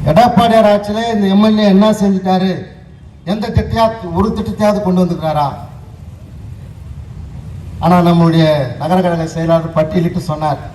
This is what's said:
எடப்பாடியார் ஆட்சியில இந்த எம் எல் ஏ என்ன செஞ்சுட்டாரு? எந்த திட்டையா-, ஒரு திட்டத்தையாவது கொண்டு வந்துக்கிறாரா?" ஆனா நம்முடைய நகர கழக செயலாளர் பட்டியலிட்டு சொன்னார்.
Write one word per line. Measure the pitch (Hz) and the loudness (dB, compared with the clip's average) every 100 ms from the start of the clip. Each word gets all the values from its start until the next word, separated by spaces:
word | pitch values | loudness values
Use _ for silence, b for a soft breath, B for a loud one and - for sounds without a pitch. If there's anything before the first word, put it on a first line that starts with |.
| 147 | 4
எடப்பாடியார் | 160 - - 233 220 208 | 4 4 4 4 4 4
ஆட்சியில | 208 208 214 233 | 2 0 -4 -2
இந்த | 220 196 | 0 2
எம் | 196 | 4
எல் | 220 214 | 4 4
ஏ | |
என்ன | 208 190 214 | 4 6 4
செஞ்சுட்டாரு? | 214 202 190 185 185 185 160 - - - - - - 160 | 2 0 0 0 0 0 -4 -8 -18 -20 -20 -20 -16 -8
எந்த | 214 - | -6 -2
திட்டையா-, | - - 226 226 - 180 | -2 -2 0 0 0 -6
ஒரு | 170 214 | -2 -2
திட்டத்தையாவது | 208 202 196 208 196 | -2 -6 0 0 2
கொண்டு | 185 180 175 | 0 0 0
வந்துக்கிறாரா?" | 165 156 151 143 - - - - - - - - - - - - - - - - - - - - - - - | 0 -4 -2 -2 -4 -16 -18 -20 -18 -18 -18 -18 -16 -16 -16 -16 -18 -16 -16 -16 -16 -16 -14 -14 -14 -14 -4
ஆனா | 160 180 | 2 4
நம்முடைய | 170 170 165 160 156 151 123 - | 4 4 4 4 4 2 0 -4
நகர | 147 185 | -2 0
கழக | 180 170 160 | 0 -2 -4
செயலாளர் | 170 165 165 160 | -4 0 0 0
பட்டியலிட்டு | 160 151 185 175 175 | -2 0 0 -2 -4
சொன்னார். | - 151 156 139 - | -6 -4 -4 -4 -8